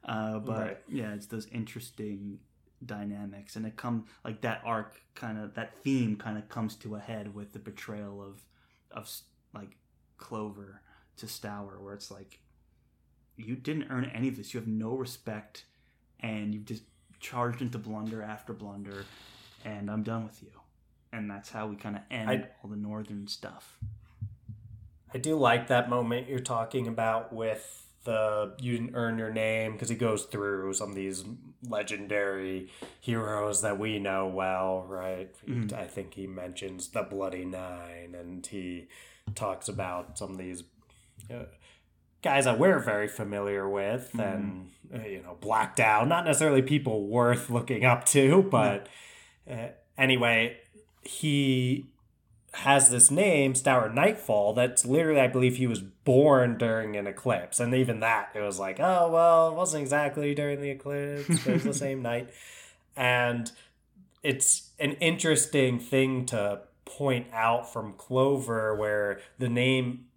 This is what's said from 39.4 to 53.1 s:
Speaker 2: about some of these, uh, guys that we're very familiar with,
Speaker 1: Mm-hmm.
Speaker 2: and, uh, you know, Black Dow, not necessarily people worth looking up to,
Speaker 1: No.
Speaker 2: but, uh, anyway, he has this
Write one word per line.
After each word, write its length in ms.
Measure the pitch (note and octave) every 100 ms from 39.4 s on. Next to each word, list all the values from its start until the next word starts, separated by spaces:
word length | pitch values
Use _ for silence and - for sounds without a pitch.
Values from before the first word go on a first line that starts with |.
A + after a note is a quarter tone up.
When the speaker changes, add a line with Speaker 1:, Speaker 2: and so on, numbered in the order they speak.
| G#2 F#2 -
Speaker 2:
about 500 | G2 F#2 F2+ E2+ -
some 140 | G2
of 60 | F#2+
these, 260 | F2+ F2+ - _ _ _ _ - G2+
uh, 140 | A#2+ - - - _ _ _ _ _
guys 240 | E3+ C#3 C3+
that 140 | A2+
we're 200 | F3+ E3
very 280 | A#2+ G#2 G#2
familiar 600 | - G#2 G2+ G2+ G2+ G2
with, 420 | G2 G2 B2 B2+
Speaker 1:
Mm-hmm. 60 | A#2
Speaker 2:
and, 520 | G#2 F#2+ G2+ F#2 F2+ _ -
uh, 140 | G2+ G#2+
you 140 | F#2
know, 120 | E2+ F2
Black 340 | G2+ A2 G#2+ -
Dow, 280 | A2 G#2+
not 220 | B2 E3+ E3
necessarily 360 | C#3 D#3 C3+
people 460 | C3 D3 C#3 A2 G2+
worth 420 | A#2+ A#2+ A#2+ -
looking 360 | A#2+ A#2+ A2+ B2+
up 200 | A#2+ -
to, 200 | C#3+ C3+
Speaker 1:
No. 120 | F3
Speaker 2:
but, 440 | F#3+ A#2+ G#2 G2+ - - - - - _ -
uh, 200 | A#2+ A#2 - _ -
anyway, 640 | C3 B2+ A#2+ A#2 A#2 - _ - _ _
he 840 | - - D#3 C#3+ C3+ C3 B2 C3+ - _ _ _ _ _ _
has 360 | - C#3 C#3 B2+
this 220 | B2 -